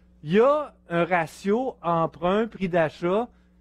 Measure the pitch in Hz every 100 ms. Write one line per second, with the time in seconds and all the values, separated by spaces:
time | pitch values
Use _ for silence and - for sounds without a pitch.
0 | _ _ 151 190 247 302 285 - - 170
1 | 170 180 160 - 196 220 262 - 165 170
2 | 165 - 175 202 226 - 190 170 156 -
3 | 175 196 240 _ _ _